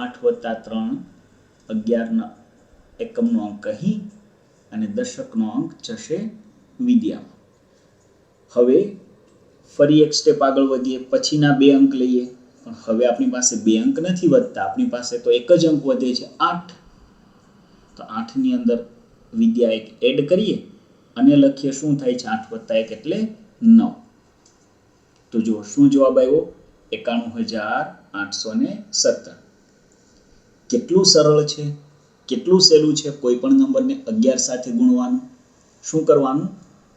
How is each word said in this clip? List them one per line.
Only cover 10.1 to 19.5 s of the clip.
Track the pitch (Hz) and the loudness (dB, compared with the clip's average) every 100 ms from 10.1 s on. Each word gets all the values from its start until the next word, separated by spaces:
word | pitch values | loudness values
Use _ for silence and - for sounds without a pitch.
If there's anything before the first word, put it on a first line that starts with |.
સ્ટેપ | - 156 139 | 2 0 2
આગળ | 135 135 135 | 2 2 0
વધીએ, | 131 127 127 - | 0 -4 -6 -2
પછીના | 135 - 151 147 135 | -2 0 2 2 6
બે | 139 | 6
અંક | 135 135 | 6 4
લઈએ, | 135 123 123 123 - _ _ | 4 0 0 -2 -12 _ _
પણ | - 113 | -20 -14
હવે | - 113 123 | -4 0 0
આપણી | 117 127 | 2 -2
પાસે | 123 123 110 | -2 -4 -2
બે | 107 110 | 0 2
અંક | 127 139 | 0 -2
નથી | 180 180 170 | -4 -2 2
વધતા, | 131 107 107 | 2 2 -6
આપણી | 98 127 123 | -6 -4 -4
પાસે | 123 120 120 | -4 -8 -4
તો | 120 | 0
એક | 120 120 | 0 4
જ | 170 160 | 4 4
અંક | 147 | 0
વધે | 131 120 123 | 0 -2 -2
છે, | 123 - - | -4 -8 -4
આઠ. | 170 180 - - _ - _ _ _ _ _ _ _ _ _ - | -4 -4 -10 -20 _ -20 _ _ _ _ _ _ _ _ _ -20
તો | - 110 | -12 -10
આઠની | 113 135 131 123 | -8 -4 -2 0
અંદર | 117 117 - - _ _ _ | 0 -2 -4 -20 _ _ _
વિદ્યા | 113 113 | 0 0